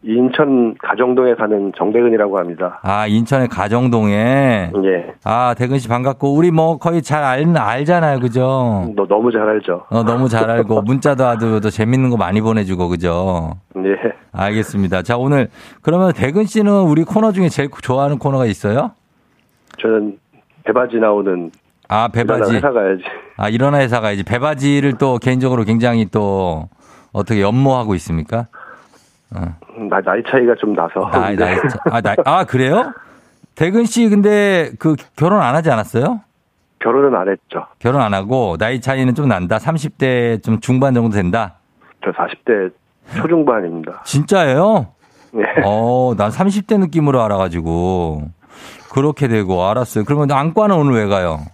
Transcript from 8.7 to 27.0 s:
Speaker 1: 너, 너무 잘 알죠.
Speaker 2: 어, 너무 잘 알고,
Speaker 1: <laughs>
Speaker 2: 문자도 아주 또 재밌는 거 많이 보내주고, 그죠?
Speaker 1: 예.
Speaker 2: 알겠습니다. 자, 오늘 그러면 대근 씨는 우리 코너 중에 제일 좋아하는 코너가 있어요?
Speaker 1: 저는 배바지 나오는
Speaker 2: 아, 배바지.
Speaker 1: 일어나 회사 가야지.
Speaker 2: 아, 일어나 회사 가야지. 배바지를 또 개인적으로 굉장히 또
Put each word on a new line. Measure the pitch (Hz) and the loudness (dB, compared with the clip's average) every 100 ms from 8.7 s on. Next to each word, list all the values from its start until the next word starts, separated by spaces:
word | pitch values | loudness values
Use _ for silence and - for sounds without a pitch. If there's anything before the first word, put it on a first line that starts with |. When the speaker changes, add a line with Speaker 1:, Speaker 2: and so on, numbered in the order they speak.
| 104 87 101 | 0 -2 -4
Speaker 1:
너, | 98 | 0
너무 | 101 120 | 2 2
잘 | 113 | 0
알죠. | 107 107 - 87 - | 0 0 -2 -6 -2
Speaker 2:
어, | 110 | 0
너무 | 113 120 131 | 0 0 2
잘 | 113 110 | 2 2
알고, | 117 107 110 | 0 2 0
Speaker 1:
<laughs> | |
Speaker 2:
문자도 | 104 135 147 135 127 | 2 0 0 2 2
아주 | 117 113 110 | 2 0 0
또 | 104 | 0
재밌는 | 104 107 131 131 | -2 0 2 2
거 | 120 | 0
많이 | 90 101 | 0 0
보내주고, | 110 113 95 92 90 | 0 0 -2 -2 -2
그죠? | 87 87 85 95 90 80 87 _ 95 | 0 0 0 0 -2 -4 -10 _ -6
Speaker 1:
예. | 95 98 113 - _ | -2 -2 -4 -8 _
Speaker 2:
알겠습니다. | 90 98 107 107 101 95 92 | -4 -2 -2 -2 -2 -2 -2
자, | 92 120 | -2 -2
오늘 | 131 143 113 - - - | 2 0 0 -6 -20 -8
그러면 | - 170 185 | -2 2 2
대근 | - 127 165 214 | 0 -2 0 0
씨는 | 220 208 202 | 0 2 4
우리 | 185 151 | 4 2
코너 | 165 208 220 | 2 2 0
중에 | 190 175 | 2 0
제일 | - 143 - | 0 -4 -6
좋아하는 | - 127 143 143 | -2 0 0 0
코너가 | 143 135 123 | -2 0 0
있어요? | 98 104 113 233 - _ _ _ _ _ _ _ - | 0 -2 0 -2 -8 _ _ _ _ _ _ _ -6
Speaker 1:
저는 | 113 110 104 98 _ _ _ _ - | 0 0 0 -8 _ _ _ _ -2
배바지 | 113 123 113 | 0 0 0
나오는 | 110 104 98 90 85 - _ _ _ | 2 2 0 -4 -6 -14 _ _ _
Speaker 2:
아, | 107 113 | -2 0
배바지. | 113 104 113 | 0 0 2
Speaker 1:
일어나 | 104 113 | 2 2
회사 | 143 | 2
가야지. | 120 98 95 - - - - | 0 0 -2 -6 -16 -18 -6
Speaker 2:
아, | 104 | -2
일어나 | 113 139 143 | 0 2 2
회사 | 131 120 | 2 0
가야지. | 107 101 | 0 -4
배바지를 | 95 120 143 147 139 143 139 | -2 -2 -2 -2 0 2 0
또 | 131 139 123 | 0 0 0
개인적으로 | 131 127 131 123 | 0 0 0 0
굉장히 | 104 113 120 117 104 | 2 2 2 2 0
또 | 113 101 98 92 80 78 _ _ - | 0 0 0 -2 -4 -8 _ _ -20